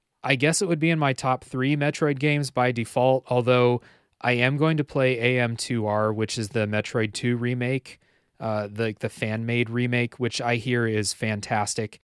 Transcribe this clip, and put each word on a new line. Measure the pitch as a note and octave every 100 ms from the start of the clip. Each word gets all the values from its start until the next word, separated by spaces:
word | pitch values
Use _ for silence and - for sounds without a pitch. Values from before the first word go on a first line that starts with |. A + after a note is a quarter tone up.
| _ _
I | B2+
guess | C3 D3 D#3+
it | F#3
would | D#3+
be | E3
in | D#3+
my | C#3
top | B2+ C3 B2+
three | - C3 C3+
Metroid | D3 D3 - D3+ C3+
games | D3 D3 C3+
by | B2+ B2+
default, | A#2+ A2+ B2+ B2+ C3 -
although | B2 A#2+ B2 B2 A#2+ - _ _ _
I | B2
am | A#2+ B2+ C#3
going | D#3+ D#3
to |
play | C#3+ C#3 C3 A#2+ B2 B2+
A |
M | A#2 A2+
two | - A#2 G#2+
R, | G#2+ G#2+
which | G#2+ A2 A#2
is | G#2
the | A2+ G#2+
Metroid | G#2+ - A#2+ A2
two | - B2 A#2+
remake, | A#2+ B2 B2 C3+ - - _ _ _ -
uh, | A2+ G#2+ G#2
the, | G#2 A2+ G#2+
the | A2+
fan-made | - A2 A2 A#2 A#2+ A#2
remake, | A#2+ B2 B2 A#2+
which | - A#2+ -
I | A#2+
hear | A#2+ B2+ A#2+ A2+
is | G#2+ G2+
fantastic. | - A2 G#2 - A2 G#2 - G#2+ -